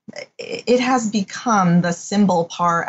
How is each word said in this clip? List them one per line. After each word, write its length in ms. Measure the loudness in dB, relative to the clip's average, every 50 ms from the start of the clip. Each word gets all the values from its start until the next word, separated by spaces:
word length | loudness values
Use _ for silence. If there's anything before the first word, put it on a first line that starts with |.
| _ -20 -18
i-, 120 | -18 -18 -16 _ -14 -12 -10 -10 -6 0
it 140 | 0 2 2
has 280 | 2 0 0 0 0 -2
become 720 | -2 -4 -4 -6 -8 -8 -2 0 2 2 4 4 4 4
the 120 | 2 2 -2
symbol 520 | -6 -6 -2 0 2 2 4 2 0 0
par 380 | -2 -4 -2 0 0 0 0 -2